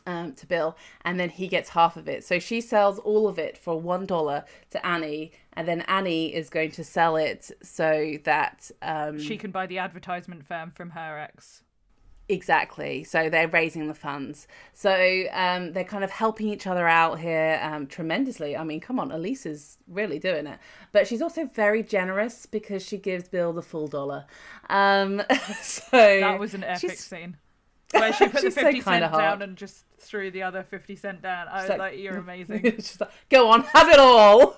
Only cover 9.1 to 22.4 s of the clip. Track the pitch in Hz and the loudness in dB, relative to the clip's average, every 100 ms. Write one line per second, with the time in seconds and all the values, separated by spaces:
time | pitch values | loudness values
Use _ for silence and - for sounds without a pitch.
9.1 | 151 151 220 208 190 185 185 185 180 180 | -8 -10 -10 -10 -10 -8 -8 -10 -12 -10
10.1 | 180 175 175 143 170 165 - 175 165 160 | -10 -10 -20 -14 -12 -12 -16 -16 -14 -14
11.1 | 151 151 _ - - _ _ _ _ _ | -12 -14 _ -20 -20 _ _ _ _ _
12.1 | - - 185 - 160 - - 143 135 160 | -20 -6 -6 0 0 0 -8 -10 -10 -4
13.1 | 165 160 165 165 170 165 160 151 151 151 | -2 0 2 2 0 0 -4 -10 -10 -10
14.1 | 143 131 147 - - - - 202 190 185 | -10 -10 -14 -20 -20 -20 -6 0 2 2
15.1 | 185 185 - 185 180 175 180 180 208 190 | 2 -4 -4 -2 -2 -6 -8 -8 -6 -8
16.1 | - 220 214 214 208 190 180 170 165 165 | -4 -4 -2 -6 -6 -4 0 4 4 4
17.1 | 160 165 160 160 156 156 151 139 - 160 | 0 -4 0 0 0 -2 -6 -10 -10 -6
18.1 | 180 269 226 147 151 160 156 - 247 160 | -4 -4 -6 -8 -8 -8 -10 -8 -8 -6
19.1 | 160 175 262 175 147 - - _ 180 208 | -8 -8 -8 -10 -14 -16 -20 _ -8 -6
20.1 | 208 190 165 147 - - - - 208 202 | -6 -4 -4 -6 -14 -20 -20 -2 0 0
21.1 | 226 330 - 302 - 208 220 220 196 185 | -2 -4 -6 -8 0 0 0 -2 -2 -2
22.1 | 190 233 - | -4 -4 -6